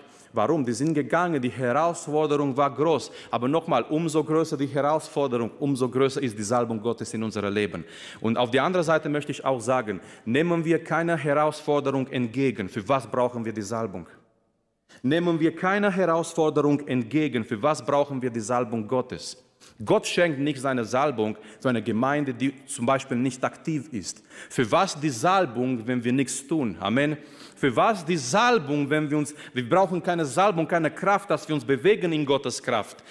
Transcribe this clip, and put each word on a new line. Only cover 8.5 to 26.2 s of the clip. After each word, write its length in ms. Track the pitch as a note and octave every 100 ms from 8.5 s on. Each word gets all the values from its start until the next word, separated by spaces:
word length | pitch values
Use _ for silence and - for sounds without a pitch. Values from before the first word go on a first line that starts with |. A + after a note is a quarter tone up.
der 140 | C3
anderen 200 | D#3+ F#3
Seite 240 | D#3+ D#3 D#3
möchte 220 | D3 D3
ich 140 | C3+
auch 160 | C3+ B2+
sagen, 400 | A2 B2+ G#2+ F#2 - -
nehmen 400 | A2 C3 F3 E3+
wir 180 | D#3+ D#3+
keine 340 | D#3+ D#3+ E3+ E3
Herausforderung 920 | D3 D3 D3+ D3 - D3 C3+ C3+ C3
entgegen. 600 | C3+ A#2+ A#2+ C3+ G#2+ F#2
Für 200 | A2+ G2
was 200 | C3+ A#2+
brauchen 360 | B2+ B2 A#2+
wir 80 | A2+
die 100 | G#2+
Salbung? 460 | G2+ A#2 A2+ F#2 E2 - _ _ _ _ _ _ _ -
Nehmen 360 | B2+ E3 F3 E3
wir 160 | D#3+
keine 400 | D#3+ F#3 G3+ G3+
Herausforderung 920 | F#3 E3+ E3 D#3+ - D#3 D3 D3 C#3+ C#3+
entgegen. 560 | B2+ A2 D3+ D3+ A#2+
Für 180 | G#2+ A2
was 220 | C#3+ D3
brauchen 360 | A#2+ C#3+ C#3 C3
wir 100 | B2
die 100 | A2+
Salbung 480 | G#2 B2 A#2 A#2 G#2
Gottes? 480 | B2+ B2 E2 - - _ _ - -
Gott 220 | G#2 G#3+ -
schenkt 340 | - F3 C3+
nicht 200 | D3 C3+
seine 240 | C3+ B2+
Salbung 520 | G#2+ B2+ D3+ A#2 G#2+ G#2+ - -
für 80 | C3
eine 140 | A#2
Gemeinde, 500 | G#2+ A2 C3 D3 C3+
die 220 | B2 C3+ - -
zum 200 | - A#2+
Beispiel 320 | C3+ - A#2+
nicht 260 | C3 B2
aktiv 480 | B2 - - D3+ -
ist. 320 | A2 E2+ - - - -
Für 200 | - A2
was 260 | D#3+ F#3+ D3
die 120 | D3+
Salbung, 760 | A#2 E3+ F#3+ D#3+ A2+ B2+ B2 A2+
wenn 160 | B2
wir 100 | A#2
nichts 320 | C3